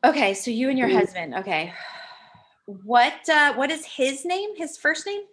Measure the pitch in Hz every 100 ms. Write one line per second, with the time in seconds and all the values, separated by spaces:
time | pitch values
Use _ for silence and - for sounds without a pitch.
0 | 262 294 208 196 - 226 262 262 247 381
1 | 403 185 160 123 196 160 170 - - -
2 | - - - - _ _ - 196 196 240
3 | 254 - - 311 294 233 277 311 - -
4 | 262 269 349 370 415 415 320 - 294 320
5 | - 403 403